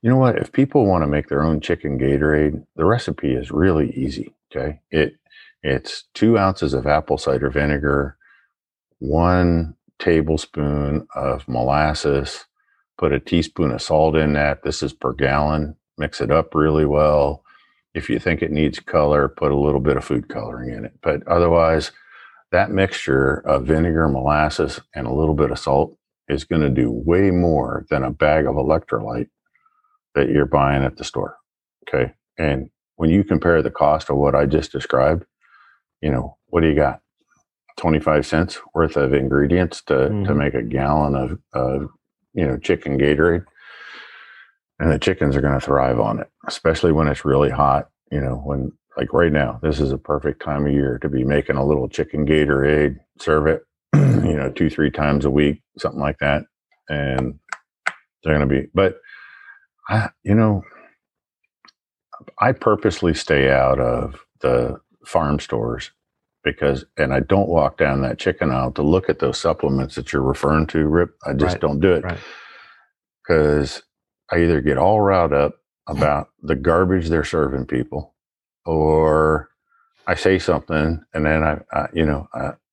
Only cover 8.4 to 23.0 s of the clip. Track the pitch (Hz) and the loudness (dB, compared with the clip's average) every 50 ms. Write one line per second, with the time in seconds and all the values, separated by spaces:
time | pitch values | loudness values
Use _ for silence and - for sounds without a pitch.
8.4 | _ _ _ _ _ _ _ _ _ _ _ _ - 65 73 82 85 87 90 90 | _ _ _ _ _ _ _ _ _ _ _ _ -6 -2 0 2 2 2 2 2
9.4 | 87 87 85 85 82 80 - _ _ _ _ _ - 92 85 80 76 76 80 76 | 2 2 2 0 -2 -4 -10 _ _ _ _ _ 0 2 2 2 2 0 -2 -4
10.4 | - - - 76 73 73 73 73 73 71 71 76 - _ - 67 67 67 64 64 | -4 -8 -8 -6 -4 -2 -2 -2 -2 -2 -4 -4 -6 _ -10 -6 -4 -4 -4 -6
11.4 | - - 64 60 60 65 69 73 76 78 78 - - 76 71 69 69 71 - - | -6 -8 -6 -4 -2 0 0 2 0 0 -2 -2 -2 0 0 0 -2 -4 -10 -16
12.4 | - _ _ _ _ _ _ _ _ _ _ - - 78 71 67 - - - 85 | -20 _ _ _ _ _ _ _ _ _ _ -4 -2 0 0 -2 -2 0 0 0
13.4 | 80 - _ - 87 71 60 - - - 78 78 78 80 78 80 78 76 73 73 | 0 -2 _ -2 -2 -2 -2 -4 -4 0 0 2 2 2 2 2 0 2 0 0
14.4 | 73 73 71 - - 67 71 - 76 71 - _ - 65 64 65 69 67 69 71 | 0 0 -2 -4 -6 -8 -6 -4 -6 -8 -8 _ -6 -6 -4 -2 0 0 2 0
15.4 | 73 76 76 76 76 76 76 _ _ _ _ - 76 73 - - 69 58 76 80 | 0 0 0 -2 -4 -6 -8 _ _ _ _ -8 -8 -8 -6 -6 -2 0 0 0
16.4 | 82 - - 80 76 78 76 76 78 71 73 73 76 76 76 73 71 69 69 - | 0 0 0 0 2 2 4 2 2 2 2 2 2 4 4 2 2 0 -2 -6
17.4 | _ _ _ _ _ _ _ _ _ _ _ - - - - - - 90 82 - | _ _ _ _ _ _ _ _ _ _ _ -10 -6 -4 -6 -4 -2 -2 -2 -2
18.4 | 85 80 76 76 78 73 - - - - - 82 73 73 73 73 71 69 - - | -2 -4 0 0 0 0 -2 -4 -12 -2 0 2 2 4 2 2 2 0 -2 -2
19.4 | - 73 71 71 71 73 71 69 65 73 69 65 - - - 60 - - - 60 | -2 0 0 2 2 2 0 0 0 0 0 0 -2 -2 -4 -4 -4 -6 -10 -10
20.4 | 53 53 - 64 64 62 60 57 55 53 _ _ - - 73 73 - - 85 87 | -10 -10 -10 -10 -10 -10 -10 -10 -12 -14 _ _ -4 -2 -2 -2 -2 0 2 2
21.4 | 87 85 82 85 82 82 80 80 76 - _ - _ _ - - - - _ _ | 4 4 4 4 4 4 2 0 -2 -4 _ -18 _ _ -20 -20 -20 -20 _ _
22.4 | _ _ - 87 95 - - 98 95 95 - - | _ _ 0 0 0 0 0 0 0 0 -2 -6